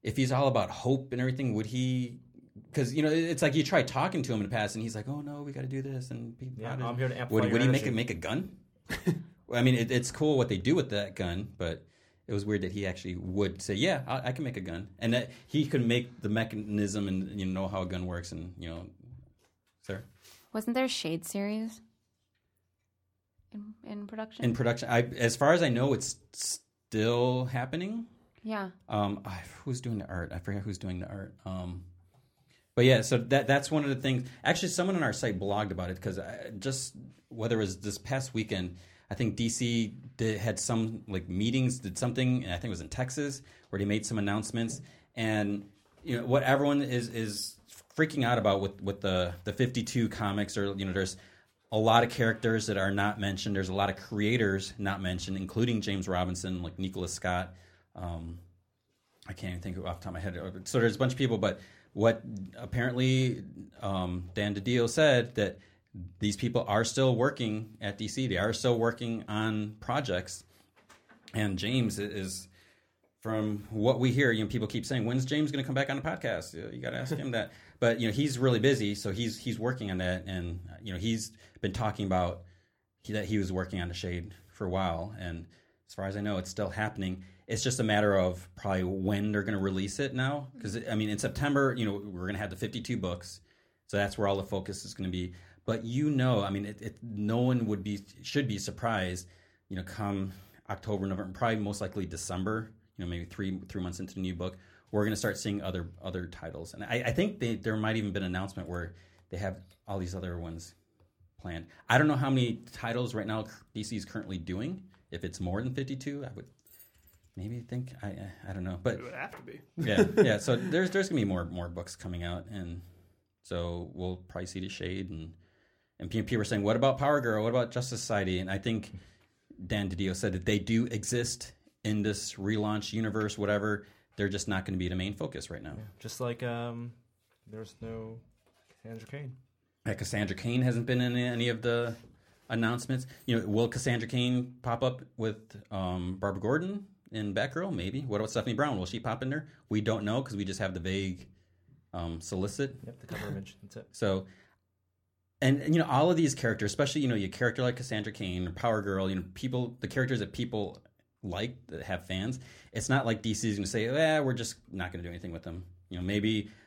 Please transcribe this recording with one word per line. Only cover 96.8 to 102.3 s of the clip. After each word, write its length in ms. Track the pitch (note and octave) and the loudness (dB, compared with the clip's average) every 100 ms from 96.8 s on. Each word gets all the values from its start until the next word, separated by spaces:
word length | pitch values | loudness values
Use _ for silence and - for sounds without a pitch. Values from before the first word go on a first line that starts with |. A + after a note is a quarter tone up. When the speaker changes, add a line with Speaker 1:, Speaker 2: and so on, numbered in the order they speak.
Speaker 1:
it, 140 | A2+ - | -10 -10
no 360 | A#2 G#2 G#2 A2+ | -10 -4 0 2
one 260 | B2 B2+ | 4 4
would 180 | A2 G#2 | 2 -2
be, 180 | G2 G2+ - - | -2 -4 -6 -16
should 260 | - C#3+ C3+ | -4 0 0
be 120 | G2 | -2
surprised, 680 | - - A#2+ A2 F#2 F2+ - - _ _ _ | -6 -2 0 0 0 -4 -8 -20 _ _ _
you 60 | F#2 | -8
know, 80 | |
come 480 | F#2 - G2+ G2+ F#2+ F#2+ - - _ | -8 -4 -2 -2 -4 -8 -18 -20 _
October, 380 | G2+ - G#2 G2 | -8 -4 -2 -2
November, 260 | F#2+ F#2+ | -2 -6
probably 240 | F#2+ A#2 A2 | -2 0 2
most 240 | G2+ G2 | -2 -4
likely 240 | F#2+ G2+ | -6 -4
December, 680 | F2+ - - | -6 -6 -6